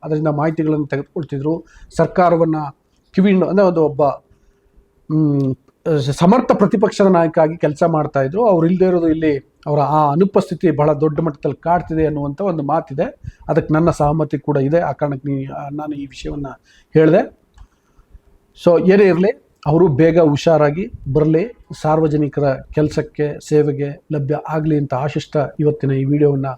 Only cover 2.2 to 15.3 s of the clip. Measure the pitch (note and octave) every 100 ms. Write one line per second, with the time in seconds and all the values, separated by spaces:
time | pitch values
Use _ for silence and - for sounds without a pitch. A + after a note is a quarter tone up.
2.2 | F3 E3 E3 D#3 D3 - _ _ _ -
3.2 | G3 F#3+ D#3+ F#3 G3 E3 D3+ C#3 C#3+ C3
4.2 | _ _ _ _ _ _ _ _ - D#3
5.2 | D3+ C#3+ C#3 C3 _ _ - D#3 C3+ C#3
6.2 | F3 B3 B3+ C4 G3+ G#3+ E3 - G3 F3+
7.2 | E3 E3 D#3 E3 D3+ D3 E3+ D#3 C#3+ C#3
8.2 | C3+ F3+ A#3+ F3+ E3 F#3 F#3 F3+ E3 D#3+
9.2 | D#3+ C#3 - _ - D3 C#3 D3+ D3+ C#3+
10.2 | G3 G#3 - E3 F3 C#3 D3+ C#3+ D#3 D3
11.2 | E3 C#3+ D3+ C3 E3 F3 - D#3+ D#3 D3
12.2 | C#3+ C#3+ G3+ E3 C#3+ D#3 D#3 C#3 G#3+ -
13.2 | - - - D3+ D3+ D#3 E3+ - D3 D#3
14.2 | D3+ D3 - C#3+ C3+ E3 E3 C3+ D3 C#3
15.2 | C#3+